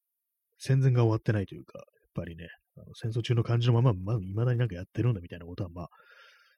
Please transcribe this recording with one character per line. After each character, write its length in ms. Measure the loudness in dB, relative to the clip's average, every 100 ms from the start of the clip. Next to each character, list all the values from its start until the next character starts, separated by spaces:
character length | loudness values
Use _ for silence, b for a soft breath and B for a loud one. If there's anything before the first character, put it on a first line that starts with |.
| _ _ _ _ _ -8
戦 220 | 0 4
前 120 | 4
が 120 | 6
終 80 | 4
わ 60 | 4
っ 20 |
て 140 | 2
な 80 | 0
い 40 | 0
と 100 | -8
い 40 |
う 60 | -16
か、 140 | -18
や 40 |
っ 20 | -20 _ _
ぱ 120 | -8 -8
り 100 | -10
ね、 120 | -16 -18 _ -20
あ 20 |
の、 120 | -20 -10
戦 160 | -6
争 100 | -4
中 120 | 0
の 100 | 2
感 160 | 2 2
じ 80 | 4
の 60 |
ま 80 | 4
ま、 120 | 4
ま 200 | 2 -2
あ、 60 | -4
未 260 | -4 -2 0
だ 80 |
に 60 | 0
な 60 | -2
ん 20 |
か 80 | -4
や 80 |
っ 20 | -8
て 100 | -2
る 80 | 0
ん 40 |
だ 80 | 0
み 80 | -6
た 60 | -14
い 40 |
な 60 | -12
こ 100 | -8
と 80 |
は、 60 | -8
ま 140 | -10
あ、 40 | -14 B B B B B B